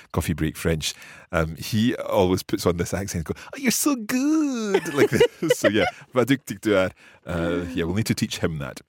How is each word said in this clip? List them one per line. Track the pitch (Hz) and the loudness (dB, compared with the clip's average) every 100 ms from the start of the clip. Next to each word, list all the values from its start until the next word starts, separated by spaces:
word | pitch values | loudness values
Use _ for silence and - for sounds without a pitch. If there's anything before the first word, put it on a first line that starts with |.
| - | -6
Coffee | - - | -2 -2
Break | 78 80 - | 0 -2 -2
French, | 85 78 - - - - - | 0 0 -2 -8 -14 -20 -8
um, | 85 80 80 | -4 -4 -6
he | - 107 117 - | -4 0 0 0
always | - 110 92 92 | -2 2 4 2
puts | - - - | -2 -2 0
on | 85 | 0
this | 85 | -2
accent, | 90 98 87 | -4 -4 -6
go, | 78 90 - | -6 -8 -12
Oh, | - | -4
you're | 269 | -2
so | - 302 262 | 0 0 0
good, | 208 254 285 311 294 247 214 196 156 | -2 -2 2 2 0 -2 -2 -2 0
<laughs> | |
like | 143 - | 2 2
this. | - 480 - - - | 4 2 2 -2 2
So, | - | 2
yeah, | 104 90 - - | 2 2 -2 -4
Badook | 127 117 139 | 0 4 2
Tigtuar, | - 101 107 98 92 - - - - | 0 -4 2 4 4 -2 -16 -18 -6
uh, | 85 85 87 87 | -2 0 0 -2
yeah, | 82 | -2
we'll | 85 | 0
need | 95 110 | 0 0
to | |
teach | 117 110 - | 0 -2 -2
him | 87 78 | -2 -2
that. | 67 - | -8 -10